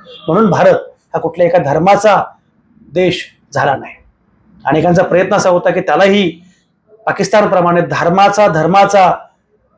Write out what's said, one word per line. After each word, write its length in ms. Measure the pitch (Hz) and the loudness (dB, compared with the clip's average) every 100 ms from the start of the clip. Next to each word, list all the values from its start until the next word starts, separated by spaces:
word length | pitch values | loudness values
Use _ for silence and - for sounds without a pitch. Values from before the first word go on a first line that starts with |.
| - - - | -20 -12 -4
म्हणून 220 | 180 214 | 0 0
भारत 260 | 143 180 165 - _ _ | 2 2 2 -4 _ _
हा 60 | 165 | -8
कुठल्या 280 | 160 175 170 | -6 -2 0
एका 100 | 180 | 0
धर्माचा 680 | 139 156 185 196 214 180 - _ _ _ _ _ _ | 0 0 2 2 2 0 -2 _ _ _ _ _ _
देश 320 | 160 185 - - _ _ | -2 -2 -4 -10 _ _
झाला 240 | 135 143 131 | -4 -2 -4
नाही. 160 | - - _ _ _ _ _ _ | -8 -20 _ _ _ _ _ _
अनेकांचा 380 | 131 156 175 175 | -4 0 0 0
प्रयत्न 300 | 180 175 190 | 0 -2 0
असा 160 | 202 190 | -2 0
होता 200 | 180 180 | 0 -2
की 120 | 170 | -4
त्यालाही 600 | 170 147 196 202 180 - - _ _ _ _ _ | -2 0 2 2 -2 -6 -20 _ _ _ _ _
पाकिस्तानप्रमाणे 760 | 156 151 185 214 202 185 175 175 | -8 -6 0 0 2 0 0 0
धर्माचा, 680 | 147 - 175 190 196 208 208 | -2 -4 -2 2 2 2 0
धर्माचा, 680 | 156 160 196 196 202 180 - - _ _ _ _ | 0 0 2 2 2 2 0 -10 _ _ _ _